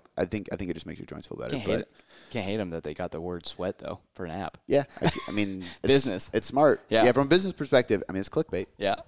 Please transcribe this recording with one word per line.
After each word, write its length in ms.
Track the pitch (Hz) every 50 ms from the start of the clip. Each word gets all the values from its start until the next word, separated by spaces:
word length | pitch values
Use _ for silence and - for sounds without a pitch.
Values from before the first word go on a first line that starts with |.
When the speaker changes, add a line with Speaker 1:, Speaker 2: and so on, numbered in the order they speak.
| _ _ -
Speaker 1:
I 60 | - 92
think, 220 | 85 107 104 92 -
I 40 | -
think 160 | 87 98 87
it 20 | 80
just 100 | 82 82
makes 120 | 85 78 -
your 60 | -
joints 200 | - - - -
feel 100 | - -
better. 140 | - - - 143
Speaker 2:
Can't 100 | 127 -
Speaker 1:
But 60 | -
Speaker 2:
hate 80 | 110 -
it. 100 | - _ _ _ _ _ - - - -
Can't 140 | - 117 92
hate 140 | 98 107 110
'em 100 | 98 87
that 140 | 82 82 -
they 80 | 76 78
got 180 | - 90 87
the 80 | - 82
word 260 | 85 90 87 85 -
sweat, 340 | - - - 90 98 - -
though, 200 | - 73 - - _ _ _
for 100 | - 92
an 60 | 82
app. 260 | 80 95 92 - - - _
Speaker 1:
Yeah. 160 | - 135 143 131 - - -
I, 100 | - 160 - - -
I 40 | -
mean, 320 | 95 104 104 98 95 92 90 85 -
Speaker 2:
<laughs> 100 | - -
Speaker 1:
it's, 40 |
Speaker 2:
Business. 420 | 113 139 139 - 120 92 95 - - -
Speaker 1:
it's 140 | 110 -
smart. 380 | - 127 139 151 139 - - - -
Speaker 2:
Yeah. 140 | 110 110 110
Speaker 1:
Yeah, 80 | 123
from 120 | 120 135 139
a 60 | 139
business 220 | 170 185 196 185
perspective, 500 | - - 147 131 143 127 120 - 107 92 -
I 60 | - 92
mean, 60 | 95
it's 80 | 98 -
clickbait. 380 | - - - - - 90 95 - _
Speaker 2:
Yeah. 180 | - 101 98 101 - -